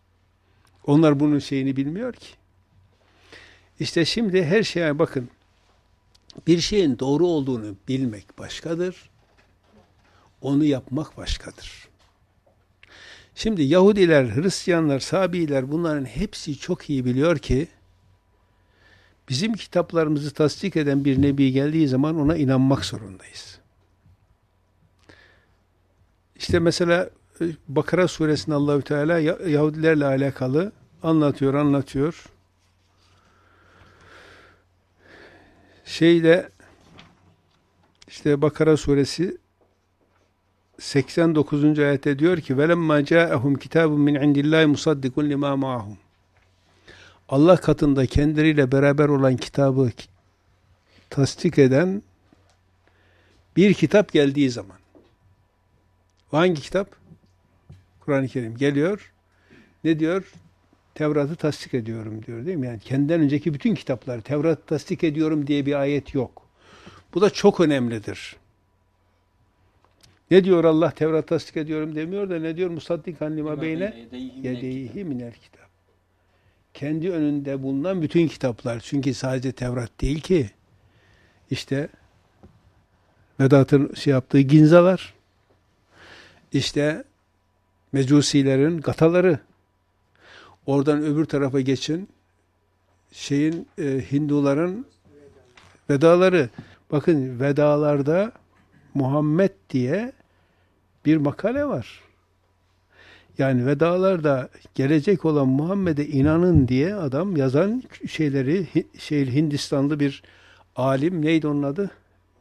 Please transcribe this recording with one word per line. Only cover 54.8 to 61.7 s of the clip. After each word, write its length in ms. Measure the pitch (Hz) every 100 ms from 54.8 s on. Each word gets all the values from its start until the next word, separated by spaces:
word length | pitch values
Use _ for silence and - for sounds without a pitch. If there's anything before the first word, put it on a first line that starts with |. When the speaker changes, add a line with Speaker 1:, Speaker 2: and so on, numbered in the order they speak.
| _ _ _ _ _ _ _ _ _ _ _ _ _ _ _
Speaker 1:
O 60 | 143
hangi 240 | 185 160
kitap? 340 | - 185 196 _ - - _ _ _ _ - - _ _
Kur'an-ı 280 | - 139 131
Kerim 300 | 131 113 113
geliyor. 540 | 139 143 160 202 - _ _ _ _ - _ _
Ne 160 | 156 156
diyor? 340 | 160 190 190 - _ _ _ _ _ -
"Tevrat'ı 400 | 151 151 143 170
tasdik 380 | 151 - -